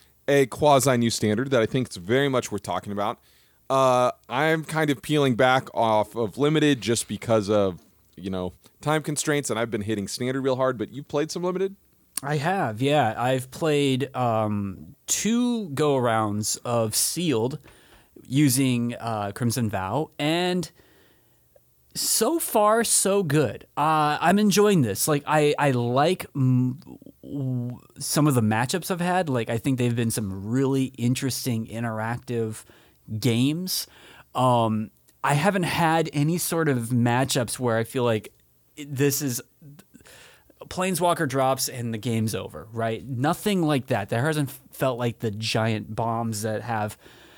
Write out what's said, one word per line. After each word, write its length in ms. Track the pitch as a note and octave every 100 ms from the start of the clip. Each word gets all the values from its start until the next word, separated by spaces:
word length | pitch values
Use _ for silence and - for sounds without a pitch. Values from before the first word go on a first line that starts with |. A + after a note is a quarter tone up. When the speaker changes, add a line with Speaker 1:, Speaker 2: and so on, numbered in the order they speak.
| _ _ -
Speaker 1:
a 200 | C#3+ C3+
quasi 500 | - D3 C#3 C3 A#2+
new 140 | A#2
standard 420 | - G#2+ G#2+ C#3
that 100 | B2+
I 40 | A2
think 240 | C3 A#2+
is 40 | F#2+
very 320 | F2 C3 C#3+
much 220 | B2+ -
worth 140 | G2+
talking 260 | - F#2 G#2
about. 300 | G2+ G#2 A#2+ _ _ _ _ -
Uh, 400 | C3+ C3 B2 B2 - -
I'm 360 | B2 D#3 D#3+
kind 260 | D3+ D#3 D3+
of 100 | C3+
peeling 360 | - D3 C3+ A2
back 320 | C3 C3 C3
off 420 | - A2+ G#2+ G#2 A2
of 200 | G#2+ G#2+
Limited 440 | C#3+ D#3 D3+ C3
just 260 | G2 A#2 -
because 420 | G#2 - A2+ G2
of, 300 | G#2+ G2 E2+ - _ _ -
you 140 | F#2
know, 220 | F#2+ F2+ - _ _
time 200 | D3 D#3
constraints, 440 | C#3+ C#3+ - D3 C3+
and 120 | A2
I've 100 | A#2
been 120 | A2
hitting 260 | G#2 G#2 F#2+
standard 320 | - B2+ C3+
real 160 | C3 B2+
hard, 200 | C3 B2
but 160 | G#2+
you've 140 | B2 -
played 240 | D3 D#3
some 140 | F3
Limited? 320 | F3+ F3+ G3 G3 _ _ _ -
Speaker 2:
I 180 | C#3 D3+
have, 440 | D#3+ F#3+ B2+ G#2+
yeah. 320 | C3+ D3 A2+ A2
I've 360 | B2+ C3 B2+
played, 600 | - D#3+ D3 C#3 B2+ C3 B2+
um, 800 | B2 A2 G#2+ G#2 G2 F2 E2 - -
two 600 | - G3+ A#3 B3 A#3 F#3
go-arounds 880 | C#3 D3+ C3+ A#2+ A2 G#2+ G#2 G#2+ -
of 320 | A#2+ A#2 A2+ -
Sealed 640 | - D#3+ F3 A2+ B2 D3 - - - - _ - -
using, 680 | C3+ C#3+ B2 C3 A#2+ A#2+ A#2
uh, 320 | A#2 G#2+ G2+ -
Crimson 340 | A#2+ B2+ A2+
Vow, 400 | G2 F#2+ B2+ D#3 -
and 500 | D3 E3+ F3+ F3+ E3 - _ _ _ _ _ _ _ _ _ _ _ -
so 440 | - - A3+ E4
far, 420 | - A3+ G#3 A3+
so 400 | A3 - F#3+ G3+
good. 460 | E3 D3+ A#2 - - -
Uh, 420 | D3+ D#3 D3+ D3
I'm 200 | E3 G3+
enjoying 420 | G#3+ F3+ G#3 F#3
this. 240 | A2+ F#2+ -
Like, 160 | C#3+ -
I, 260 | D#3 D3 -
I 100 | C#3+
like, 560 | B2 A#2+ B2+ D#3 F#3 -
mm, 440 | C#3 C3 B2+ B2+ B2+ - - - -
w-, 560 | C3+ C#3+ C3 B2 B2 B2 - -
some 260 | - D#3 D3
of 80 |
the 60 | B2+
matchups 500 | G#2+ G#2+ E3+ F3+ -
I've 100 | F3+
had. 280 | F3 F3+ D#3+
Like, 200 | B2+ A#2
I 100 | A#2
think 200 | C#3+ B2+
they've 160 | A#2+
been 160 | A#2+ A2+
some 340 | A2+ G2+ F#2+ G2+
really 380 | B2+ C3+ C3+ C3 -
interesting, 720 | A#2+ B2+ C3+ - C3 A2+ A2
interactive 960 | A2+ A#2 A2 A2+ A#2+ - A#2+ A2 A2 - - _ _ - G#2+
games. 680 | A#2+ A2+ C3+ D#3+ F#3 - - - - - -
Um, 560 | B2+ B2+ A#2+ A2+ G#2+ A2 _ _ _
I 120 | C3+
haven't 280 | D3 F#3+ G3
had 480 | E3+ D#3+ D#3+ E3 D#3
any 240 | D3 D3 F3
sort 300 | - E3 D3+
of 200 | B2+ A#2
matchups 720 | B2 A#2+ B2 C3+ C#3 A2+ -
where 160 | B2 A2+
I 80 |
feel 180 | A2+ C3
like 300 | A#2+ A2 - - _ _ _ -
this 460 | D3 C3 C#3+ C3+
is 180 | C#3+ A#2+ - _ C#3+ C#3+ _ - - - - - _ _ -
Planeswalker 640 | F3+ F#3 E3 F3 E3 D3
drops 400 | C3+ C3 C3 -
and 240 | B2+ A#2
the 60 | A2
game's 360 | A#2+ A2+ A2
over, 320 | F#2+ G2 D2+ G#2+
right? 320 | A2+ A2+ A2+ A#2+
Nothing 560 | A#2+ D3 - G#3+ F#3+
like 260 | D#3 C#3+ -
that. 200 | A2 G2+
There 160 | A#2
hasn't 260 | D3+ D3+ C3+ - -
felt 280 | - C3+ A#2+
like 200 | A#2+ -
the 120 | A2+
giant 640 | G#2 A2 A#2 A2 A2 G#2
bombs 480 | G#2+ A2+ A#2 A#2 G#2
that 200 | A2 G#2+
have 340 | A2+ A2+ G#2+ - - - -